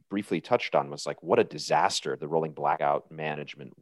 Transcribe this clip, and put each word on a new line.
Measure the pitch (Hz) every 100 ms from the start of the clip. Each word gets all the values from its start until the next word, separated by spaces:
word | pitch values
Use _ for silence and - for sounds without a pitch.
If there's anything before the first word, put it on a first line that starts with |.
| _
briefly | 98 101 85
touched | - 120 - 78
on | 71
was, | 73 -
like, | -
what | 165 156
a |
disaster | 92 73 - 76 92 - 76 67
the | 76
rolling | 80 80
blackout | 73 73 78 73 73 -
management | 78 78 73 73 - 67 -